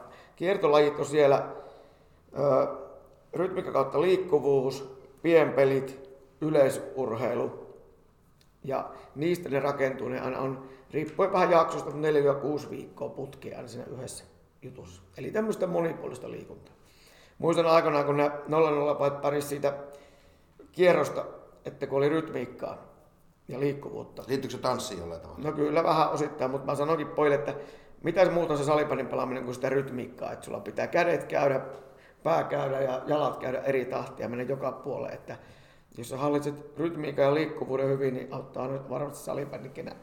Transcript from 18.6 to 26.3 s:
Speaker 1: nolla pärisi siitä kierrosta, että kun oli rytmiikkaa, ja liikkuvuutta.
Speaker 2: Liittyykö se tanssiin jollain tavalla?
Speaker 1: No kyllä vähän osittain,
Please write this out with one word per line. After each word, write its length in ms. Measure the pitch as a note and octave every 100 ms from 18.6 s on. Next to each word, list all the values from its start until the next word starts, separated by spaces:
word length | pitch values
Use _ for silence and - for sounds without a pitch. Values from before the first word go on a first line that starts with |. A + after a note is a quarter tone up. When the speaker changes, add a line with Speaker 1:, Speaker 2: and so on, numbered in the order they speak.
| D#3
Speaker 1:
nolla 380 | D3 D3 C#3 C#3+ C#3
pärisi 260 | C#3+ D3 C#3
siitä 260 | C#3+ C#3+ - - - - - _ _ _ - -
kierrosta, 540 | D#3+ F3+ D#3 C3 - - - - - B2+
että 220 | - C#3
kun 100 | C3+
oli 120 | C#3+
rytmiikkaa, 680 | D#3+ D#3 C3 A#2+ A#2+ - - - - _ _ _ _ -
ja 120 | C3
liikkuvuutta. 640 | C#3+ C#3+ - A2+ - - -
Speaker 2:
Liittyykö 280 | C3+ A#2+ A#2+
se 60 |
tanssiin 380 | B2+ A#2+ - F#2
jollain 220 | E2+ D#2+
tavalla? 220 | - -
Speaker 1:
No 80 | D3+
kyllä 320 | D3+ D3+ D#3+
vähän 260 | E3 D#3 D3+
osittain, 420 | D3 D3